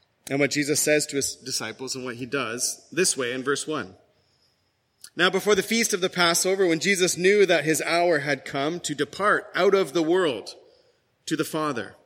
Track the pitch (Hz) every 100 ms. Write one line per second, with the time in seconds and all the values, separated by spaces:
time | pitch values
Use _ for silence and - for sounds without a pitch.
0 | _ _ - 139 139 139 143 147 151 151
1 | 147 139 127 - 131 127 110 107 131 135
2 | 127 117 123 143 117 120 - - - 143
3 | 185 - 123 131 127 135 - 156 95 98
4 | _ _ _ _ _ _ _ _ _ _
5 | - - 180 185 196 202 - 226 226 202
6 | 180 180 175 170 185 190 185 160 180 196
7 | 180 - 185 208 185 165 151 156 147 170
8 | 175 156 143 135 - 143 143 175 - 139
9 | 147 - 202 160 - 160 190 196 165 151
10 | 160 185 175 113 - - - _ _ _
11 | _ _ - 156 151 160 151 123 98 -